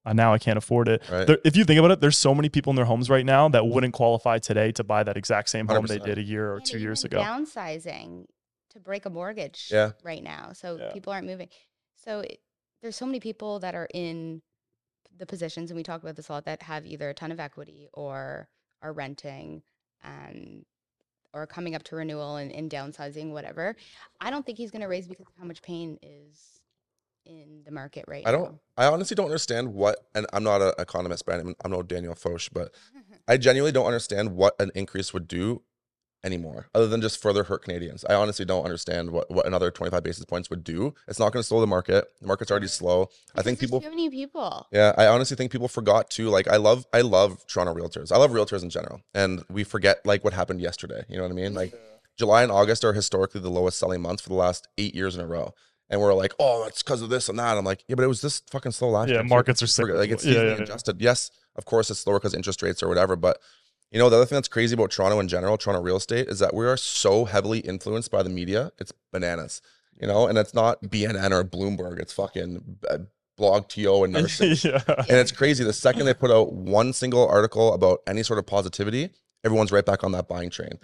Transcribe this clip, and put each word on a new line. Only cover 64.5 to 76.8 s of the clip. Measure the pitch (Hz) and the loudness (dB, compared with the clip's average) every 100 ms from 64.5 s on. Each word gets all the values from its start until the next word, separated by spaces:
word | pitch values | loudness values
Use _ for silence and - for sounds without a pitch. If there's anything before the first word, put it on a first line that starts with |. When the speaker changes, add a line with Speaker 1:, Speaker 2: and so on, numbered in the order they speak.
| - 117 | 0 0
Speaker 2:
about | 117 101 | 2 0
Toronto | - 95 104 | 0 2 2
in | 92 | 0
general, | 90 92 107 | 0 0 0
Toronto | - 95 | 0 -2
real | 87 92 | 0 -2
estate, | - 117 131 | -2 -4 -2
is | 95 | 0
that | 98 | 0
we | 98 | 2
are | 120 131 | 0 0
so | - - 104 101 | -2 0 4 4
heavily | 117 101 101 113 | 2 0 0 -2
influenced | - 95 - 107 120 | -4 -8 -6 -6 -2
by | 101 | -2
the | 95 | 0
media. | 90 90 101 143 - | -4 -2 -2 -4 -8
It's | 95 - _ | -16 -18 _
bananas, | 95 87 85 71 - _ _ _ - | -6 -4 -4 -8 -14 _ _ _ -8
you | 107 | 0
know, | 101 120 | 4 4
and | 110 | 4
it's | 104 | 2
not | 117 113 117 98 | 2 2 0 -4
B | 107 104 | -2 -2
N | 101 | 0
N | 98 | 2
or | 92 | 2
Bloomberg. | 90 87 98 98 90 87 | 0 -4 -4 -4 -6 -8
It's | - | -8
fucking, | - 98 95 87 90 - 98 - | -6 -6 -6 -8 -10 -14 -10 -6
uh, | - 95 _ _ - | -6 -6 _ _ 0
Blog | 101 98 101 | 4 4 2
T | - 101 | -2 4
O | 98 | 4
and | 92 | 4
Narcissist. | 95 165 - 190 156 | 2 0 2 2 2
Speaker 1:
<laughs> | 160 135 - | 2 0 0
Yeah. | 147 120 | 0 4
Speaker 2:
And | 127 | 4
it's | 123 | 4
crazy. | - 139 139 | 2 2 2
The | 113 | 0
second | - 131 123 139 | 2 2 4 2
they | |
put | 123 127 | 2 6
out | 113 110 | 6 6
one | 92 92 101 | 0 0 2